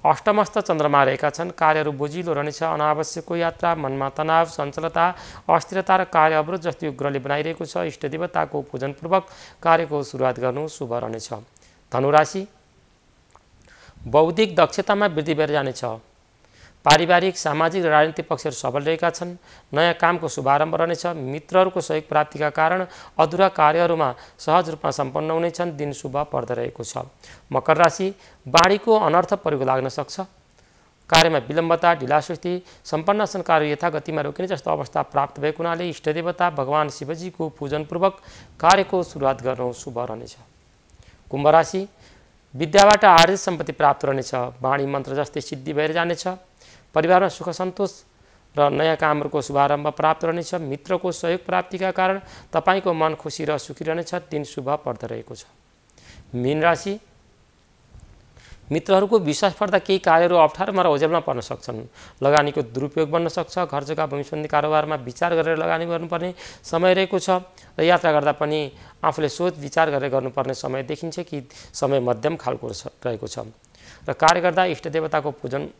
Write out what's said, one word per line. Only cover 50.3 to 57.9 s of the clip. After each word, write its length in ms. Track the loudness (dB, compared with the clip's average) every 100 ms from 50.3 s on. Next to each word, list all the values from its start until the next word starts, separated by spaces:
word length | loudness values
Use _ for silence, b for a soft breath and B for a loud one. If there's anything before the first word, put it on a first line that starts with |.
| -4 -4 -6
मित्रको 560 | -6 -8 -4 -4 -2
सहयोग 340 | -4 -4 -4 0
प्राप्तिका 460 | -2 -2 -4 -4
कारण 260 | 0 0 -2 B B B
तपाईँको 440 | -2 2 2 0
मन 200 | 0 0
खुसी 320 | -2 -10 -6 -4
र 120 | -4
सुखी 280 | -6 -8 -4
रहनेछ। 300 | -4 -4 -8 -6
दिन 180 | -8
शुभ 260 | -8 -8 -4 -4
पर्द 240 | -4 -8 -8
रहेको 300 | -10 -12 -18
छ। 100 | -20 _ _ _ _ b b b -10
मीन 280 | -4 -2 2
राशि। 380 | 2 2 -4 -8 _ _ _ _ _ _ _ _ _